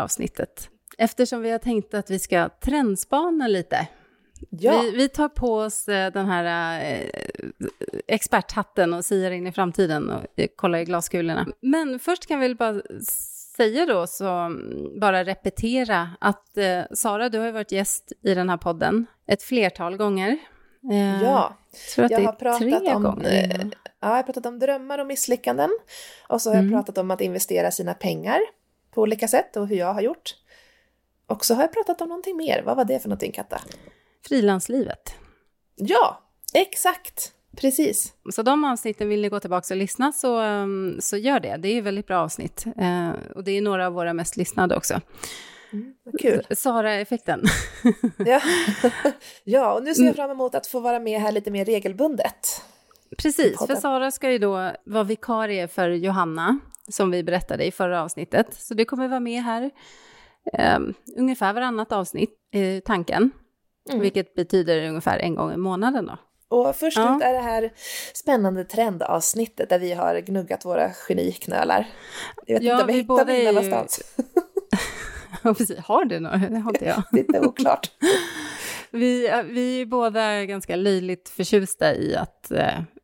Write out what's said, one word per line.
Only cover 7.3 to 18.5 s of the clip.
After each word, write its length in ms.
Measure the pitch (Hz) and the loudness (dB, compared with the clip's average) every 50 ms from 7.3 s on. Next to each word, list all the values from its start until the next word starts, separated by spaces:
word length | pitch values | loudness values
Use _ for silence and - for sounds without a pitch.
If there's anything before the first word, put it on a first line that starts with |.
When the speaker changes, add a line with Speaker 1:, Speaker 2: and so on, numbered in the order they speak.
| - - - - - - - - - - - - - - - | -10 -10 -10 -12 -10 -10 -10 -10 -8 -8 -10 -8 -8 -8 -4
Speaker 1:
experthatten 840 | - - 214 - - - 202 - - - 220 196 _ - - 180 170 170 | -2 -2 -2 0 0 0 0 0 -2 -4 -6 -6 _ 0 0 2 2 2
och 120 | 175 175 | -2 -2
siar 260 | - 208 190 185 185 | 0 0 0 0 0
in 160 | 180 180 180 | -2 -4 -6
i 40 | 180 | -6
framtiden 580 | 170 - 190 175 170 - 190 160 156 151 151 - | -2 -2 -2 0 2 2 2 2 2 0 -2 -4
och, 160 | - - - - - | -4 -6 -8 -8 -2
eh, 120 | - - - _ | -2 -2 -2 _
kollar 240 | - - 185 170 165 | -2 0 0 0 0
i 60 | 170 | 0
glaskulorna. 640 | 170 180 175 175 - - 175 170 165 160 - 170 - - - | 0 -2 -2 -2 -2 -2 -2 0 0 0 -2 -2 -4 -6 -4
Men 380 | - 262 294 320 320 277 254 247 | 0 2 2 2 2 -2 -4 -4
först 260 | - 339 359 - - | -2 -2 -2 -2 -2
kan 140 | - 320 277 | -4 -2 0
vi 80 | 254 | 0
väl 100 | 254 247 | 0 0
bara 240 | 233 247 220 214 202 - - - 101 226 - - - - - - - - - - | 0 0 0 0 -2 -6 -8 -12 -10 -8 -6 -6 -6 -8 -10 -14 -18 -20 -8 2
säga 280 | - 240 220 220 277 311 | 2 2 4 4 2 2
då, 220 | 330 226 180 170 | 2 2 0 0
så, 180 | 180 - - 202 | -2 -4 -4 -2
mm, 720 | 190 180 175 170 170 165 - - 55 62 71 73 71 69 202 | -2 0 0 -2 -2 -4 -6 -8 -10 -10 -8 -10 -8 -4 0
bara 240 | 208 202 190 185 185 | 2 4 4 4 2
repetera 880 | 185 190 - - 196 - - - 226 247 262 247 226 208 175 170 170 180 - | 0 -4 -4 -4 -6 -4 -2 -2 0 0 0 0 2 0 0 0 -2 -6 0
att, 360 | - 202 202 - _ _ - | 0 0 0 0 _ _ -2
eh, 240 | 208 202 185 180 180 - - - | 0 0 2 2 0 -2 -4 -4
Sara, 340 | - - 226 202 208 240 247 | -4 -2 -2 0 0 -2 -2
du 80 | 214 220 | -2 -2
har 60 | 226 | -2
ju 60 | 233 | -2
varit 200 | 220 220 208 - | -4 -6 -6 -4
gäst 400 | 196 190 202 - - - _ - - _ - | -2 -2 -2 -2 -4 -6 _ -12 -12 _ 0
i 100 | 196 190 | 0 2
den 160 | 180 180 | 2 2
här 80 | 185 | 0